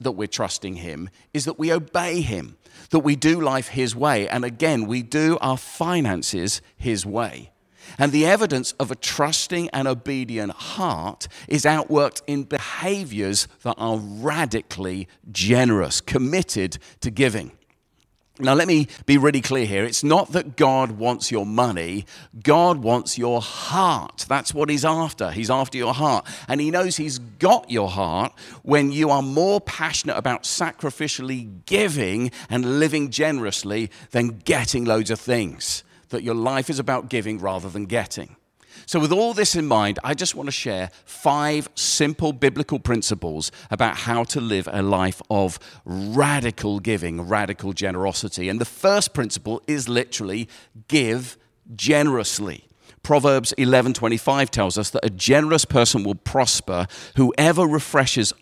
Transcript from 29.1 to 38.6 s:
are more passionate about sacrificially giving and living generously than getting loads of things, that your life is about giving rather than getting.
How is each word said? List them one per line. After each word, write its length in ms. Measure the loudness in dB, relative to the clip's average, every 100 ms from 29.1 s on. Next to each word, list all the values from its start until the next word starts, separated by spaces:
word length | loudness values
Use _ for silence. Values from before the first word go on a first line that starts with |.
are 120 | 2
more 380 | 2 2 2 2
passionate 560 | -2 -4 -4 -4 -4 -2
about 280 | -2 -4
sacrificially 1080 | -4 -4 -4 -4 -8 -4 -6 -6 -6 -8 -10 -14 -2
giving 680 | 0 2 0 -2 0 -2 -6 -4
and 320 | -2 0 2
living 300 | 2 0 -2
generously 800 | 0 0 0 -4 -4 -4 -4 -6 -10 -4
than 260 | 0 0 -2
getting 480 | -2 0 0 -2 2
loads 240 | 2 0
of 100 | -4
things, 640 | -2 -2 -2 -6 -8 -8 -10 _ -10
that 120 | -6
your 120 | -4
life 360 | -2 0 -2 -2
is 80 | -4
about 300 | -2 -4 -2
giving 300 | -4 -4 -4
rather 300 | -4 -4 -6
than 180 | -8 -4
getting. 500 | -4 -4 -8 -14 -18 _ _